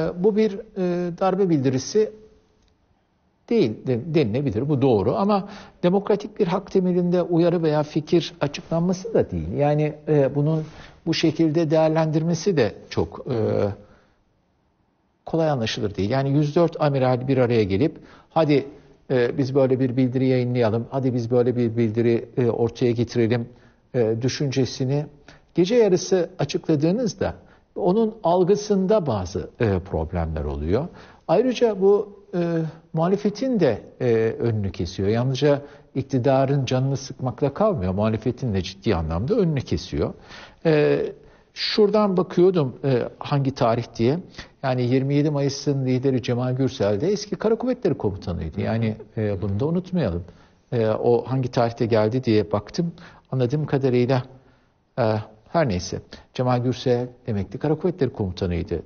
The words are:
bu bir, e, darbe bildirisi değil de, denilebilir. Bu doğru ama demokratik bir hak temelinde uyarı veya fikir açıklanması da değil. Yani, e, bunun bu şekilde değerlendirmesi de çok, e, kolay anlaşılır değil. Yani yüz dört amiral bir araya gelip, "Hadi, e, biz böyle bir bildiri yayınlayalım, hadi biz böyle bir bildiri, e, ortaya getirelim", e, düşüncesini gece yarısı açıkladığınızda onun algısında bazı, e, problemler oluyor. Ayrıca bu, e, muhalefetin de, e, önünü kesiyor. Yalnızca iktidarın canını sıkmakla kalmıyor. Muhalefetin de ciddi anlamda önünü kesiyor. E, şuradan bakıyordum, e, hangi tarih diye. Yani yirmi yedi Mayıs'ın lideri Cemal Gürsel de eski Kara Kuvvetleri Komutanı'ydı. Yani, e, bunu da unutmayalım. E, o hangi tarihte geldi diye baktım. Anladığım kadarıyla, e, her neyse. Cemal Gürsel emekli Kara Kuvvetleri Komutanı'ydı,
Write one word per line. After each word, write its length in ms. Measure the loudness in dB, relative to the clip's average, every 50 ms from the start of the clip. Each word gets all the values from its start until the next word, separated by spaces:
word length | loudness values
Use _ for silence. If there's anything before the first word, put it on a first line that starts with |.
| 0 -2 -2
bu 200 | 0 0 2 2
bir, 160 | 4 2 0 0
e, 680 | -4 -10 -12 -6 -4 -2 -2 -2 -2 -4 -4 -4 -2
darbe 300 | 0 0 2 2 2 2
bildirisi 640 | 2 2 2 2 0 0 -2 -2 0 0 0 0 -2 -10 -20 -20 _ _ _ _ _ _ _ _ _ _ _ _ _ _ _ _ _ _ _ _ _ _ _ 0
değil 380 | 2 4 4 2 0 -2 -4
de, 280 | -2 -2 -2 -2 0 0
denilebilir. 540 | 2 2 2 0 0 -2 -2 -2 -2 0 0
Bu 140 | 0 2 4
doğru 320 | 4 4 4 2 2 0
ama 340 | 0 2 2 0 0 -2 -4 -10 -18 -20 -20 -8 _ 0
demokratik 580 | 2 2 2 2 0 0 -2 -2 -6 -4 -2
bir 60 | 0
hak 260 | 0 0 -2 -4 -2 0
temelinde 500 | 0 2 2 2 2 2 2 2 0 0
uyarı 400 | 2 2 2 4 4 2 2 2
veya 200 | 2 2 0 0
fikir 520 | -2 -2 -4 0 2 2 2 2 0 -4 -4
açıklanması 760 | -4 -4 -4 -6 -8 -4 -2 -2 0 0 -2 -2 -4 -2 0
da 160 | 0 0 0
değil. 220 | -2 -6 -6 -4 -2
Yani, 420 | 0 0 2 2 2 0 -2 -4 -6 -4 0
e, 260 | 2 2 2 2 2
bunun 300 | 0 0 0 0 -2 -4 -6 -12 -18 -20 -20 -20 -10 _
bu 80 | -4 -2
şekilde 560 | 0 0 0 2 2 0 2 2 0 0 2
değerlendirmesi 840 | 2 4 4 4 2 2 0 0 0 0 0 0 -2 -2 0 0 2
de 180 | 2 2 0 0 -6 -14 -6
çok, 360 | -4 -2 -2 -2 -4 -10 -8 -4
e, 40 | -2 -2 0 0 0 0 0 -2 -4 -6 -14 -20 -20 _ _ _ _ _ _ _ _ _ _ _ _ _ _ _ _ _ _ _ _ _ _ _ _ _ _
kolay 240 | -6 -2 0 0 0
anlaşılır 440 | 0 0 -2 -4 -4 -4 -4 -4 -4
değil. 160 | -4 -2 -2
Yani 200 | 0 0 0 0
yüz 260 | 2 2 0 2 2
dört 240 | 2 2 2 2 0
amiral 480 | 0 0 2 2 2 2 0 0 0 0
bir 100 | 2 2
araya 260 | 2 2 2 2 2
gelip, 340 | 2 2 0 0 0 -2 -6 -14 -20 -20 -20 -20 _
"Hadi, 360 | _ 0 2 4 2 2 0 -2 -8 -18 -20 -20 -20 _ _ -2
e, 280 | 0 0 0 0 0 -2
biz 160 | -4 0 2
böyle 260 | 2 2 4 2 2
bir 160 | 0 0 0
bildiri 300 | 0 0 0 0 0 0
yayınlayalım, 600 | 2 2 2 0 0 0 0 2 2 0 0 -2 -4
hadi 240 | -4 -2 -2 -2 -2
biz 160 | -2 -2 0
böyle 260 | 2 2 2 2 2
bir 200 | 0 0 0 0
bildiri, 520 | 0 0 0 0 0 2 2 2 0 -2 -4 -4
e, 100 | -2 0
ortaya 460 | 0 2 0 0 -2 0 0 0 0 2
getirelim", 560 | 0 -2 -2 0 0 2 2 2 0 -2 -6 -12 -18 -20 -20 _ _ _ _ -2
e, 220 | 0 0 0 0 0 -2
düşüncesini 840 | -2 -2 -2 -4 -2 0 0 -2 -2 -2 -4 -4 -2 -2 -2 -4 -6 -12 -20 _ -20 -20 -20 _ _ _
gece 200 | 0 0 2 4
yarısı 560 | 4 4 4 4 2 2 0 0 0 0 -2 -4 -4
açıkladığınızda 960 | -4 -4 -4 -4 -2 0 0 2 2 0 0 0 -2 -4 -4 -4 -4 -6 -6 -8 -14 -20 -20 _ _ _ _
onun 380 | -2 0 0 2 2 0 0 -2 -2 0
algısında 840 | 0 2 2 4 4 2 2 2 0 0 0 2 2 2 2 2
bazı, 440 | 0 -2 -2 -4 -4 -6 -8 -8 -8 -4 -2
e, 180 | 0 0 0 0
problemler 640 | -2 -4 -4 -4 -4 -4 -4 -4 -4 -4 -4 -4 -6
oluyor. 420 | -6 -6 -4 -2 0 0 0 -2 -4 -8 -16 -20 -20 -20 -14 _ 0
Ayrıca 520 | 2 2 2 2 0 2 0 0 2 2
bu, 420 | 4 4 4 4 2 -2 -10 -18 -16 -8 -4
e, 240 | -4 -2 -2 -2 -2 -4 -4 -8 -12 -14 _ -2
muhalefetin 680 | -2 0 0 0 0 0 -2 -2 -2 -2 -2 0 2
de, 220 | 2 2 2 0 -4 -12 -8 -4
e, 60 | 0 2 2 2 2 0 0 0
önünü 340 | 0 0 0 0 -2 -4 -4
kesiyor. 360 | -4 -6 -6 -4 -2 0 0
Yalnızca 540 | 0 0 0 -2 0 2 2 2 2 2 -2 -8 -18 -20 -20 _ -8
iktidarın 720 | -8 -6 -4 -2 0 2 2 2 2 2 2 0 0 0
canını 320 | 0 0 0 0 0 -2
sıkmakla 580 | -4 -6 -10 -10 -8 -6 -6 -4 -2 -2 -2 0
kalmıyor. 400 | 0 0 0 0 0 -2 -2 -2
Muhalefetin 600 | 0 0 0 -2 -2 -2 -4 -4 -4 -4 -4 -2
de 80 | -2 -4
ciddi 320 | -6 -10 -6 -2 -2 0
anlamda 400 | 0 0 -2 -4 -4 -2 0 0
önünü 260 | 0 0 0 0 -2
kesiyor. 540 | -4 -4 -4 -6 -6 -6 -4 -4 -4 -4 -4 -10 -18 -20 -20 -20 -20 -20 -18 _ 0
E, 360 | 2 4 4 4 4 2 0 0 -4 -8 -12 -20 -20 -20 _ _ _ _
şuradan 600 | -10 -8 -4 2 2 2 4 4 4 2 2 2
bakıyordum, 600 | 0 0 0 2 4 4 4 4 4 0 0 -2 -4 -2
e, 180 | 0 0 0 0 -4 -6 -10
hangi 360 | -6 -2 -2 0 0 0 0
tarih 300 | 2 2 2 2 0 -2 -6 -4
diye. 220 | 0 2 2 2 0 -4 -10 -16 -20 -20 -20 _ _ -4
Yani 200 | -2 -2 0 0
yirmi 320 | 2 2 2 2 2 2
yedi 160 | 2 2 2
Mayıs'ın 560 | 0 0 0 -2 -2 -2 -2 -2 -2 0 0
lideri 360 | 0 0 0 2 0 0 0 0
Cemal 300 | -2 -2 -2 -2 -2 0
Gürsel 480 | 0 0 -2 0 0 0 0 0 0
de 80 | 0 0
eski 280 | -2 -2 -4 -6 -6
Kara 180 | -4 0 0 0
Kuvvetleri 400 | 0 0 -2 -4 -2 -2 -2 -2
Komutanı'ydı. 640 | 0 -2 -4 -4 -4 -6 -6 -6 -6 -6 -6 -6 -4
Yani, 360 | -4 -2 -2 0 0 -2 -4 -4 -10 -12 -8
e, 260 | -4 -4 -4 -2 -4 -4
bunu 180 | -4 -2 -2
da 60 | -2
unutmayalım. 580 | -2 -2 -2 -4 -4 -2 -2 -2 -2 -2 -4 -6 -10 -16 -20 -20 _ _ _ _ _ -2
E, 160 | 0 0 0
o 360 | 0 2 2 4 4 4 2
hangi 240 | 0 -2 -2 -2 -2
tarihte 360 | 0 0 0 0 0 -2 -2
geldi 380 | 2 2 2 2 2 0 0 0
diye 280 | 2 2 2 2 0 -2
baktım. 400 | -4 -4 -4 -4 -4 -4 -4 -6 -10 -16 -20 -20 -20 _ _ -2
Anladığım 340 | -2 0 0 0 -2 -2
kadarıyla, 560 | -2 0 0 2 2 2 2 2 2 2 0 -2 -4 -10 -20 _ _ _ _ _ _ _ _ _ _ _ -2
e, 160 | 0 0 0 0 -4 -6 -14 -20 _ -4
her 200 | -2 0 0 0
neyse. 320 | 0 -2 -4 -6 -8 -10 -10 -14 -18 -20 -20 _ -6
Cemal 240 | -4 0 0 0 0
Gürsel 500 | 0 -2 -2 -2 0 0 0 0 0 -4 -10 -12 _
emekli 320 | -6 -4 -4 -4 -6 -6 -4
Kara 160 | -2 -2 -2
Kuvvetleri 380 | 0 0 -2 -2 0 -2 -2 -2
Komutanı'ydı, 720 | -2 -4 -4 -4 -4 -4 -2 -2 -4 -4 -4 -6 -6 -6